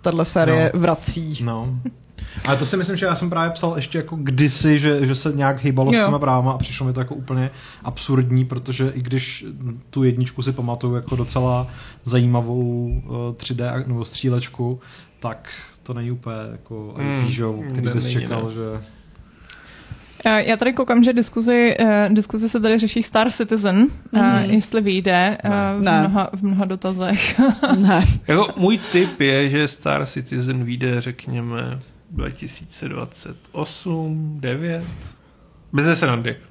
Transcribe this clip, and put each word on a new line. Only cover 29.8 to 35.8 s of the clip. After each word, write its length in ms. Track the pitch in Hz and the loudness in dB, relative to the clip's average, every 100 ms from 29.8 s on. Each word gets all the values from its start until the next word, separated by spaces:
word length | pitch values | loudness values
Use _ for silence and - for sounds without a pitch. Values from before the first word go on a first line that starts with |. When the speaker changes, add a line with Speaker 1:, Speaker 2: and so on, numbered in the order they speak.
| 147 143 135 | -2 -2 -2
Speaker 3:
Citizen 580 | 139 127 131 123 127 | -6 -6 -4 -2 -2
vyjde, 380 | 120 123 127 120 | -4 -2 -2 -2
řekněme, 800 | 123 123 - 123 117 117 123 127 - - _ | -4 -10 -8 -6 -6 -6 -8 -10 -14 -20 _
dva 180 | 143 135 | -8 -8
tisíce 600 | 131 156 - 160 - 170 | -10 -16 -16 -20 -14 -10
dvacet 460 | 131 - - - 170 _ | -10 -12 -14 -18 -20 _
osm, 840 | 175 151 - 185 165 160 156 156 151 | -10 -10 -10 -6 -6 -4 -6 -6 -6
devět. 440 | 135 135 170 165 170 - - - _ _ _ _ - | -6 -4 -6 -6 -8 -14 -16 -20 _ _ _ _ -4
Bez 260 | 139 | 0